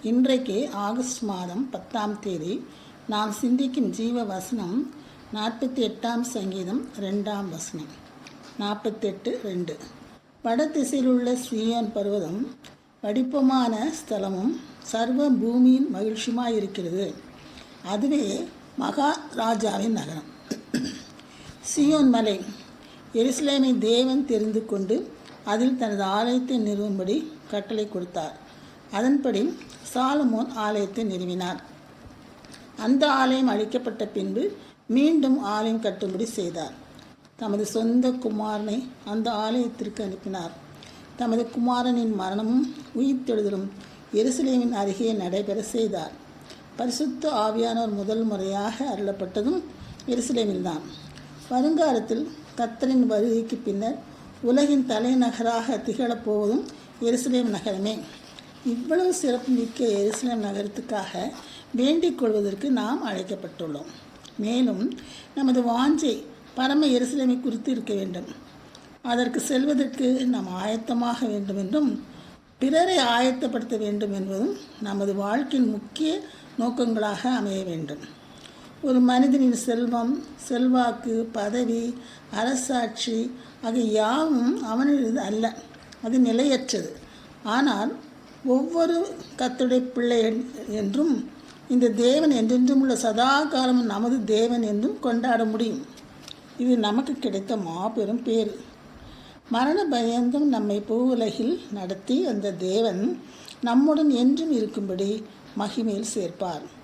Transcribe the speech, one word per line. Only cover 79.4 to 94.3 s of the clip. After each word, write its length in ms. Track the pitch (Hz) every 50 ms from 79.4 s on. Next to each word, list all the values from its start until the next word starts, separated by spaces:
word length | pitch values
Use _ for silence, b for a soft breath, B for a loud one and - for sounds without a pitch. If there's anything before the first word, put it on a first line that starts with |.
| 262 254 240
செல்வம், 680 | - - - 233 226 247 233 240 233 233 233 285 - - - -
செல்வாக்கு, 960 | - - - 262 247 254 254 254 254 247 240 226 233 - 247 226 226 226 226
பதவி, 640 | - 233 202 208 208 247 247 226 233 233 233 240 240 B B B B B B B
அரசாட்சி 1000 | - 214 220 247 269 254 - - 269 247 233 220 226 - - - 226 220 233 254 254 B B B B B -
ஆகிய 200 | 226 226 254 233
யாவும் 800 | 214 214 214 214 214 240 285 311 320 302 247 240 240 339 427 277
அவனது 560 | 226 220 233 269 285 285 277 254 220 226 277
அல்ல, 340 | - 190 214 220 226 233 - - - - - - - - - - -
அது 160 | 226 233 262
நிலையற்றது. 760 | 254 233 220 233 269 294 269 247 262 - - 202 165 - - - B B B B B B B B -
ஆனால் 520 | 214 214 254 277 294 220 196 208 269 - - - - - - - - - - -
ஒவ்வொரு 720 | 262 247 262 285 320 330 330 330 330 339 330 370 - - - - - - -
கர்த்தருடைய 420 | 254 247 254 - 262 247 254 254
பிள்ளை 420 | 254 254 - 254 240 240 240 233
என்-, 280 | 220 220 220 226 254 - - - 220 -
என்றும் 600 | 208 214 208 196 196 254 302 339 277 208 - - - B B B B B B -
இந்த 200 | 254 247 247 240
தேவன் 420 | 214 202 240 247 262 302 320 302
என்றென்றும் 500 | 277 240 220 220 247 254 254 254 277 269
உள்ள 140 | 269 262 240
சதா 480 | 233 - 226 214 220 240 262 277 285 311
காலமும் 420 | 311 311 254 262 254 254 247 240
நமது 380 | 226 202 202 220 240 254 269 214
தேவன் 380 | 185